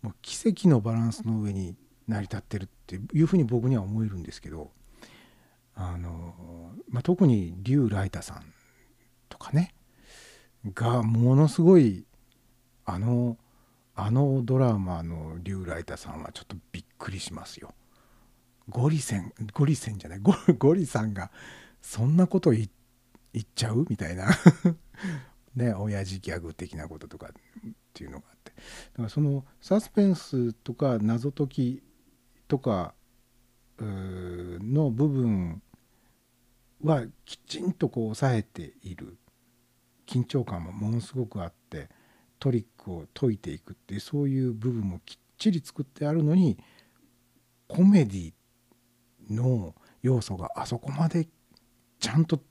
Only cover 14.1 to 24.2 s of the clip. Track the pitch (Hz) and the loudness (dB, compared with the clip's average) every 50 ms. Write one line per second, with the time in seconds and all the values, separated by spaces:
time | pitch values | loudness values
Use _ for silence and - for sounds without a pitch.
14.1 | 113 131 143 139 135 135 123 113 131 131 135 123 113 101 95 90 90 82 82 82 | 4 4 4 4 2 2 2 2 2 4 4 4 4 2 0 -2 -4 -4 -4 -6
15.1 | 82 80 78 78 82 85 87 98 98 95 92 85 82 82 82 - - - - 98 | -8 -8 -8 -10 -10 -10 -8 -8 -8 -6 -6 -6 -8 -8 -8 -10 -12 -14 -12 -14
16.1 | - 80 80 - - - - _ - 90 _ _ _ 87 - _ _ _ - - | -12 -12 -12 -12 -14 -16 -16 _ -16 -16 _ _ _ -14 -14 _ _ _ -12 -10
17.1 | 95 92 - - 85 78 - - - - - - - _ _ _ _ _ _ _ | -10 -8 -10 -10 -12 -12 -14 -14 -18 -18 -18 -18 -20 _ _ _ _ _ _ _
18.1 | _ _ _ _ _ _ _ _ _ _ _ - 98 120 123 151 160 156 131 - | _ _ _ _ _ _ _ _ _ _ _ -8 -2 0 2 2 2 2 -2 -2
19.1 | 117 101 87 - - _ 113 107 - - 147 139 156 - - 113 107 98 - - | -4 -4 -4 -6 -10 _ -8 -6 0 2 4 4 4 0 -2 -8 -8 -8 -10 -12
20.1 | 85 98 101 160 196 - - - 165 - - 139 165 196 175 135 - 113 110 110 | -12 0 2 2 2 4 4 4 4 6 6 6 6 6 2 0 0 0 0 0
21.1 | 104 95 92 90 _ - - - - - - - _ _ _ - - - 113 127 | -2 -4 -8 -10 _ -20 -20 -20 -20 -20 -20 -20 _ _ _ -14 -4 0 2 4
22.1 | 151 175 185 - - 190 - 165 123 107 110 98 _ _ _ _ _ _ _ _ | 6 6 4 4 4 4 4 6 4 4 2 -4 _ _ _ _ _ _ _ _
23.1 | _ _ _ _ _ 113 110 _ _ - 120 113 110 117 156 - 110 - - 78 | _ _ _ _ _ -8 -8 _ _ -4 -4 0 0 0 0 0 -2 -4 -4 -6
24.1 | 87 92 | -6 -4